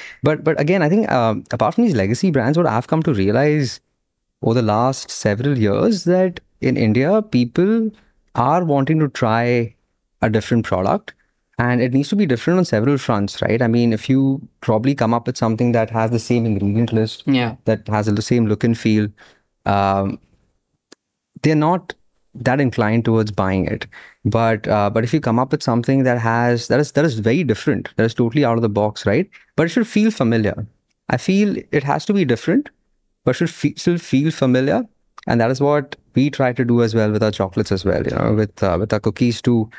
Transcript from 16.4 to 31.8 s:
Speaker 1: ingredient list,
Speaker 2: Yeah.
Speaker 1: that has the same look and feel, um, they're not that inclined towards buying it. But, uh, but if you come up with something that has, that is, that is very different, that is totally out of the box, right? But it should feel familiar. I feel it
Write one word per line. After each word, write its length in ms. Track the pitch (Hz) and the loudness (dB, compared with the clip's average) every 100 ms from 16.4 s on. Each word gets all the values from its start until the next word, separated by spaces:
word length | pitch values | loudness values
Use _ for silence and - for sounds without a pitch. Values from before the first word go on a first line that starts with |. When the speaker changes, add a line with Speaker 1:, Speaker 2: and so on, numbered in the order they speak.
| 113 | 0
Speaker 1:
ingredient 480 | 98 101 104 120 | 0 0 0 0
list, 300 | 113 110 - - | 0 -2 -4 -2
Speaker 2:
Yeah. 300 | 131 120 - - | 0 0 -4 -2
Speaker 1:
that 220 | 107 - | -2 -2
has 180 | 107 107 | -2 0
the 160 | 104 | -2
same 240 | - 120 110 | 0 0 0
look 180 | 104 | 0
and 140 | 120 113 | 0 0
feel, 300 | 113 107 104 - - _ _ _ - | 0 0 0 -6 -20 _ _ _ -2
um, 540 | 98 98 98 98 - _ _ _ _ _ _ _ - _ _ _ - | 0 2 0 -2 -6 _ _ _ _ _ _ _ -20 _ _ _ -4
they're 120 | 151 156 | 0 2
not 380 | 156 180 - - _ _ _ - | 2 0 -4 -20 _ _ _ -6
that 240 | 123 135 | -2 0
inclined 440 | 135 113 107 113 117 | 0 0 0 2 2
towards 260 | 113 107 | 0 0
buying 340 | 98 95 95 82 | -2 0 0 -2
it. 220 | 110 - - - _ 107 | -4 -10 -18 -20 _ -2
But, 420 | 113 113 110 104 | 0 0 0 0
uh, 220 | 104 101 | 0 0
but 140 | 113 | 0
if 100 | 117 | -2
you 60 | 160 | -2
come 200 | 127 113 | 0 -2
up 120 | 131 | -2
with 120 | 151 | -2
something 400 | - 120 120 135 | 0 -2 0 2
that 160 | 127 120 | 2 0
has, 480 | 113 117 120 120 - | 0 0 0 0 0
that 120 | 120 | 0
is, 120 | 147 | 0
that 120 | - 160 | 0 0
is 140 | 110 | 0
very 240 | 107 147 | 0 0
different, 460 | 147 104 - 104 - - | 0 -2 0 -2 -4 -2
that 60 | |
is 100 | 113 | -2
totally 320 | - 117 143 131 | 0 -2 2 0
out 100 | 117 | 2
of 40 | |
the 80 | 113 | 0
box, 360 | 101 107 - - | 0 -2 -2 0
right? 240 | 120 190 - _ - | 0 -2 -10 _ -2
But 80 | 165 | 0
it 20 | |
should 180 | 240 220 | 0 0
feel 240 | 208 220 | 0 0
familiar. 540 | 214 117 113 104 - 104 _ _ _ - | 0 0 2 0 -4 -10 _ _ _ -6
I 80 | 127 | -4
feel 380 | - 196 208 - - | 0 2 2 -2 -2
it 120 | 147 | -4